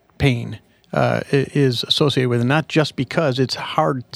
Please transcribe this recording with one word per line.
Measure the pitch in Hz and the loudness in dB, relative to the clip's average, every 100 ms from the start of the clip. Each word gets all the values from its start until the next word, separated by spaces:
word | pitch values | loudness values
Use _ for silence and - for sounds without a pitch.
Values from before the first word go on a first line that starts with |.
| _ - | _ 0
pain, | 139 120 113 107 _ _ _ | 0 0 -4 -12 _ _ _
uh, | 143 123 117 - | -2 0 0 0
i-, | 143 - | -2 0
is | 143 135 120 | 2 2 0
associated | - - 151 139 127 | -2 0 2 2 0
with | 120 | 0
it, | 120 | 2
not | 151 - | 0 2
just | 156 147 - | 0 0 -2
because | 127 - 156 127 | -4 0 0 0
it's | 127 - | -2 -4
hard | - - 160 135 - | -4 0 0 -2 -6